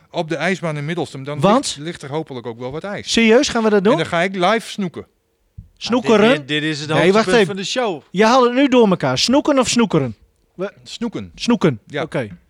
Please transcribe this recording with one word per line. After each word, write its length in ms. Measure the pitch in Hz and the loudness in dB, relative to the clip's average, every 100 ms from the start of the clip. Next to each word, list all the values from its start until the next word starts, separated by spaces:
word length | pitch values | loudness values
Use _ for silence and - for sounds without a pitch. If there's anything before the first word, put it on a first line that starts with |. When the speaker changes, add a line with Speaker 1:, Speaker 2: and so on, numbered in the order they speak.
| _ | _
Speaker 1:
wel 100 | 160 | -8
op 80 | 160 | -6
de 60 | 156 | -4
ijsbaan 420 | 170 185 165 151 | -4 -4 -6 -6
in 80 | 143 | -6
Middelstum. 380 | 175 139 139 | -6 -8 -10
Dan 160 | 135 147 | -12 0
Speaker 2:
Want? 260 | 180 240 - | 2 2 0
Speaker 1:
ligt, 120 | 139 156 | -8 -12
ligt 140 | 165 | -12
er 80 | 139 | -10
hopelijk 360 | 151 156 127 120 | -8 -8 -10 -12
ook 140 | 117 | -10
wel 120 | 123 | -10
wat 120 | 151 | -10
ijs. 280 | 196 180 - | -10 -12 -2
Speaker 2:
Serieus, 360 | - 226 233 294 | 2 6 4 4
gaan 160 | 233 | 0
we 60 | 220 | 2
dat 140 | 208 | 2
doen? 80 | 185 | 2
Speaker 1:
En 40 | 240 | 2
dan 80 | 156 | 0
ga 140 | 170 | -2
ik 140 | 190 196 | -2 0
live 340 | 180 220 - | 0 0 -4
snoeken. 320 | - 185 180 | -8 -8 -8
Speaker 3:
Ah, 60 | - _ _ _ _ - - _ | -18 _ _ _ _ -20 -20 _
Speaker 2:
Snoekeren? 520 | - 247 233 214 220 | -4 -2 4 4 4
Speaker 3:
dit, 80 | 294 135 | 2 -2
dit, 0 | |
dit 160 | 151 | -2
is 160 | 156 143 | -2 -4
het 100 | 151 | -2
Speaker 2:
Nee, 80 | 151 | 2
wacht 160 | 165 | 4
Speaker 3:
hoogtepunt 220 | 208 185 233 | 4 4 2
Speaker 2:
even. 100 | 190 | 2
Speaker 3:
van 80 | 196 | -2
de 80 | 190 | -6
show. 360 | 254 233 151 - | -2 -2 -4 -6
Speaker 2:
Je 140 | 180 220 | 2 4
haalt 200 | 262 240 | 4 4
het 80 | |
nu 140 | 247 285 | 2 4
door 220 | 247 214 | 4 4
elkaar. 280 | 180 139 131 | 2 0 0
Snoeken 420 | - 277 311 277 | 2 2 2 0
of 80 | 240 | 2
snoekeren? 480 | 233 220 165 131 - _ _ _ - | 0 2 0 -2 -8 _ _ _ -12
We 160 | 196 - | -10 -12
Speaker 1:
Snoeken. 480 | - - 226 143 92 - | -20 -10 -8 -8 -12 -8
Speaker 2:
Snoeken. 440 | - 233 170 117 - | -2 2 2 -2 -8
Speaker 1:
Ja. 140 | 143 | -10
Speaker 2:
Oké. 260 | 139 156 107 175 _ | -6 -6 -8 -12 _